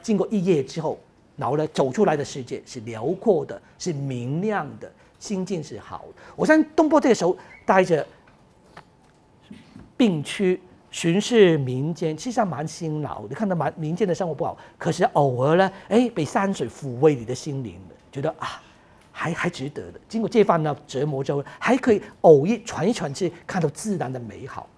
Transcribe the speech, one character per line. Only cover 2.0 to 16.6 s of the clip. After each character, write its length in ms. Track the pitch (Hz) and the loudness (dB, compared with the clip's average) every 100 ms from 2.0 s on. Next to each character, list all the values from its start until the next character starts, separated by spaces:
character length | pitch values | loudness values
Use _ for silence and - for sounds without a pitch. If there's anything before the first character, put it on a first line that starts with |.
| 190 | 2
来 100 | 156 | 0
的 80 | |
世 200 | 139 147 | -4 -10
界 180 | 123 127 | -10 -12
是 160 | - 127 | -12 -14
辽 240 | 110 110 123 | -12 -6 -4
阔 380 | 180 233 170 | -2 0 0
的， 160 | 135 98 - - | 0 -10 -18 -12
是 120 | - | -8
明 480 | 143 139 123 120 151 | -6 -6 -6 -4 -4
亮 280 | 214 202 147 110 | -2 -4 -6 -12
的， 100 | 92 - _ _ | -18 -20 _ _
心 260 | - 196 | -8 -6
境 200 | 185 185 | -6 -8
是 160 | 147 107 | -10 -14
好 260 | - 92 - | -14 -16 -16
的。 120 | - - - | -20 -14 0
我 100 | 208 | 4
相 100 | 311 | 4
信 140 | 311 - | 4 2
东 120 | 311 | 4
坡 140 | 302 | 4
这 80 | 285 | 4
个 60 | 220 | 4
时 100 | 175 | 2
候 100 | - - - - | -2 -6 -6 2
带 180 | 190 | 4
着 220 | 185 160 - - _ _ _ _ _ - - _ _ _ _ _ - - - - - - | 4 2 -2 -12 _ _ _ _ _ -20 -20 _ _ _ _ _ -20 -20 -20 -20 -10 0
病 260 | 240 165 | 2 2
躯 380 | 139 - 190 185 - - _ | -4 -2 0 0 -4 -20 _
巡 300 | - 165 175 | -4 0 0
视 380 | - 240 190 160 | 4 6 8 6
民 360 | 131 127 147 | 2 -2 -4
间， 220 | 170 165 156 | -4 -4 -4
其 160 | 262 | -4
实 0 | |
上 160 | 240 202 | -2 -2
蛮 180 | 135 156 | -2 -8
辛 360 | - 160 151 | -6 -6 -6
劳。 240 | 147 - 107 | -6 -8 -10
你 80 | - | -4
看 140 | 208 | -2
到 40 | |
蛮-， 200 | 175 - - | -2 -2 -4
民 180 | 151 | -4
间 140 | 170 202 | -2 0
的 80 | 165 | -2
生 100 | 180 | -4
活 80 | |
不 120 | 147 143 | -4 -6
好， 120 | 85 - - | -8 -14 -8
可 120 | - | -4
是 140 | 160 185 | 0 0
偶 320 | 170 143 123 | 2 2 2
尔 140 | 135 170 | 4 4
呢， 120 | 190 190 - | 2 -2 0
哎， 200 | 208 247 | 2 2
被 120 | 233 | 0
山 300 | 147 240 196 | -2 0 0
水 160 | 190 | -2